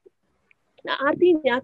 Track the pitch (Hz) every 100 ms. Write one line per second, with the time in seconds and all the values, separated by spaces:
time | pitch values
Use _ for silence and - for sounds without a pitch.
0 | _ _ _ _ _ _ _ _ - -
1 | 277 311 359 320 262 254